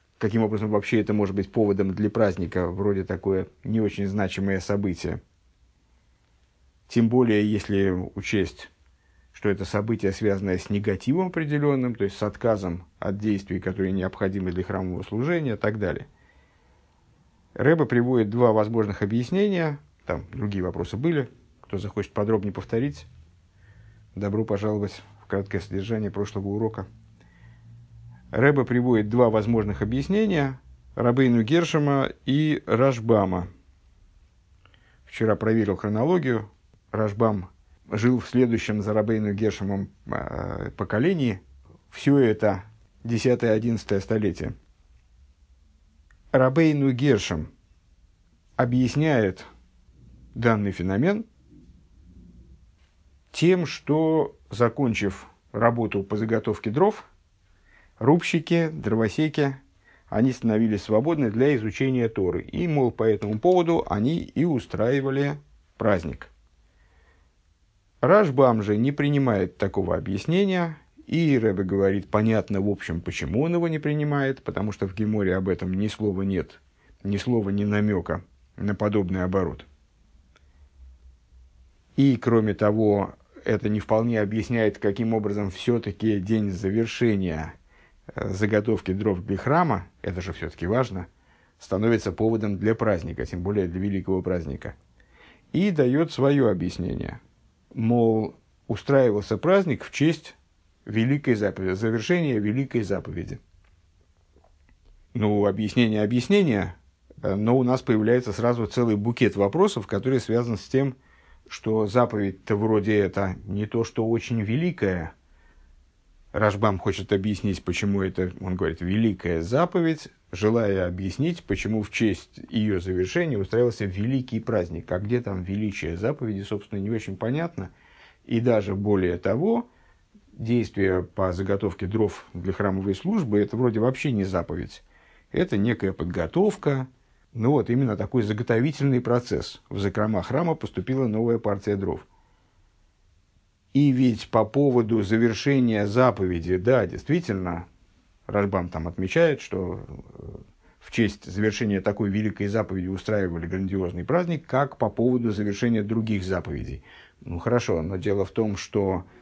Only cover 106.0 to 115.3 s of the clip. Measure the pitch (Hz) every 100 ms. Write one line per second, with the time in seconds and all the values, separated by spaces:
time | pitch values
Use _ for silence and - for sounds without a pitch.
106 | 107 123 - 202 175 107 87 87 _ _
107 | _ - 101 98 107 131 123 127 - 110
108 | 107 123 123 101 117 120 104 - 117 104
109 | 110 117 110 101 101 156 202 123 98 113
110 | 131 131 - 113 120 107 - 131 139 -
111 | _ _ _ - - - - 110 107 117
112 | 120 104 98 - - 104 110 110 101 107
113 | 95 - 95 90 101 98 104 117 113 -
114 | 113 117 - 117 104 123 175 175 101 90
115 | 80 - _